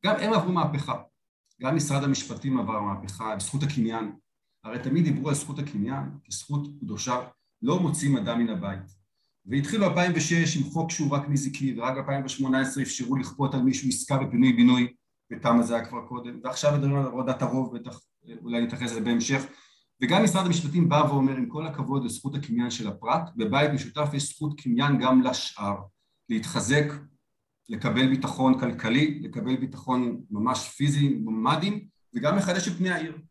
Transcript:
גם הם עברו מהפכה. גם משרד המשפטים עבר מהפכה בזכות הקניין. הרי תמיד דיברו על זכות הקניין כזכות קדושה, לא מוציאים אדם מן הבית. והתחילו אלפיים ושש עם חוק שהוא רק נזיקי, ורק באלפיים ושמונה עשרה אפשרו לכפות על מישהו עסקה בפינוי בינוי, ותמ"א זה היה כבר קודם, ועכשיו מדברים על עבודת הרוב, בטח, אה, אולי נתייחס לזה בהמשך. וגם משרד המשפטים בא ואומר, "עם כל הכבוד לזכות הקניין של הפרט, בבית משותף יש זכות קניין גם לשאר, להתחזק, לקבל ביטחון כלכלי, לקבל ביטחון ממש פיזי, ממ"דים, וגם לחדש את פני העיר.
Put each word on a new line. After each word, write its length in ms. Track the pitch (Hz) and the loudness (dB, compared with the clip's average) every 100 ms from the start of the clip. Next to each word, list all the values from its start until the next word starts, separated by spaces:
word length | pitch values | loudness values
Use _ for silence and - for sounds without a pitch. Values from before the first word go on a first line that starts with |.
| 190 | 0
גם 100 | - | 0
הם 140 | 196 | 2
עברו 180 | 220 180 | 2 2
מהפכה. 440 | 180 147 143 - - - _ _ _ _ _ | 0 0 -2 -4 -6 -8 _ _ _ _ _
גם 140 | 131 160 | -2 0
משרד 280 | - 139 | 2 0
המשפטים 560 | 139 131 - 113 143 131 | 2 0 -2 -6 -2 0
עבר 220 | 101 107 | 0 -2
מהפכה 540 | 101 98 95 - 110 107 | -2 -4 -8 -10 -6 -6
בזכות 280 | - 139 | -4 -2
הקניין. 480 | 147 - 113 113 107 - _ _ _ _ | -2 0 -2 -2 -6 -10 _ _ _ _
הרי 160 | 113 120 | -12 -8
תמיד 240 | 127 147 | -2 2
דיברו 260 | 156 139 139 | 2 2 -2
על 60 | 139 | -4
זכות 240 | - 143 | -4 -8
הקניין 440 | 143 101 107 139 139 - _ | -8 -4 -4 -4 -8 -12 _
כזכות 400 | - - 143 143 - | -14 -6 -6 -4 -10
קדושה, 420 | 104 104 131 123 123 _ _ _ | -10 -8 -4 -6 -6 _ _ _
לא 180 | 117 180 | 0 2
מוציאים 380 | 170 143 139 131 | 2 2 2 2
אדם 220 | 104 117 | 2 0
מן 100 | 113 | 0
הבית. 540 | 101 98 95 95 - _ _ _ _ - | 0 -4 -6 -10 -20 _ _ _ _ -4
והתחילו 420 | 135 143 220 196 | -2 0 2 2
אלפיים 240 | 147 180 160 | 2 2 2
ושש 420 | - 170 156 151 | 2 2 2 2
עם 60 | |
חוק 280 | 123 165 165 | -2 -2 -4
שהוא 200 | - 143 | -2 0
רק 180 | 139 143 | 0 0
נזיקי, 500 | 139 127 - 135 113 | -2 -2 -4 -4 -2
ורק 140 | 120 | -4
באלפיים 320 | 135 135 139 131 | -4 -4 -4 -4
ושמונה 360 | - 135 131 | -4 0 2
עשרה 220 | 131 - | 0 -2
אפשרו 320 | 131 - 120 131 | -4 -4 -2 -2
לכפות 380 | - - 139 | -4 -2 0
על 80 | 139 | 2
מישהו 280 | 127 123 131 | 2 2 0
עסקה 280 | 123 - 139 | -2 -2 -2
בפינוי 360 | 131 120 131 | 0 4 4
בינוי, 400 | 120 120 123 120 - _ _ _ | 8 8 8 2 -2 _ _ _
ותמ"א 320 | 107 120 120 | -4 4 4
זה 120 | 117 117 | 4 0
היה 100 | 113 | -2
כבר 160 | 123 - | -10 -10
קודם, 320 | 123 120 123 | -10 -10 -10
ועכשיו 340 | 127 - 147 143 | -8 0 2 4
מדברים 180 | 139 139 | 2 2
על 120 | 135 | 0
עבודת 340 | 123 123 127 | -2 -2 -2
הרוב, 360 | 120 131 123 117 | 0 0 -2 -6
בטח, 220 | 120 - _ _ - | -12 -16 _ _ -20
אה, 60 | 113 | -16
אולי 180 | 120 117 | -4 0
נתייחס 300 | 117 117 123 | 0 -2 -4
לזה 100 | 113 | -2
בהמשך. 420 | 113 117 117 135 - - _ _ _ _ | 0 2 2 0 -2 -14 _ _ _ _
וגם 220 | 123 180 | 2 4
משרד 220 | 220 185 180 | 6 4 2
המשפטים 440 | 170 139 180 160 | 2 2 4 4
בא 140 | 147 143 | 6 4
ואומר, 280 | 139 135 131 | 4 2 2
"עם 120 | 117 | -4
כל 180 | 151 160 | -4 -8
הכבוד 380 | 139 127 135 117 | -6 -2 -2 -2
לזכות 300 | 101 139 143 | -4 -6 -6
הקניין 360 | - 117 120 | -2 -2 -2
של 160 | 117 107 | -4 -8
הפרט, 420 | 98 113 151 170 117 | -8 -2 -2 -2 -4
בבית 360 | 110 131 147 | 0 2 2
משותף 380 | 143 - - 147 | 0 -4 -4 -2
יש 160 | 143 - | -2 -6
זכות 320 | - 147 147 | -6 -6 -6
קניין 380 | 131 117 143 135 | -2 2 4 4
גם 220 | 123 127 | 6 6
לשאר, 540 | 127 - - - 101 98 - _ _ _ _ | 4 0 -6 -6 -6 -6 -8 _ _ _ _
להתחזק, 580 | 113 - - 101 143 147 143 - _ _ _ _ _ _ | -8 -4 -4 2 2 2 -4 -14 _ _ _ _ _ _
לקבל 400 | 110 - 110 131 | 0 0 2 2
ביטחון 500 | 131 - - 131 127 | 2 -2 0 4 4
כלכלי, 600 | 123 - 110 123 151 143 | 2 -2 0 2 2 0
לקבל 360 | - 120 110 131 | -8 -6 -2 -2
ביטחון 680 | 131 - - 127 120 - - | -4 -8 -2 0 0 -4 -8
ממש 380 | 104 113 127 - | -2 -2 -2 -6
פיזי, 400 | - 147 143 139 | -2 0 4 2
ממ"דים, 760 | 117 110 110 117 156 190 208 - _ _ 120 | 2 -2 -2 0 0 0 -4 -8 _ _ -4
וגם 220 | 139 196 | 0 0
לחדש 300 | 185 185 180 | 0 0 -2
את 60 | |
פני 160 | 170 185 | -2 -2
העיר. 280 | 170 160 156 - | -2 -6 -10 -20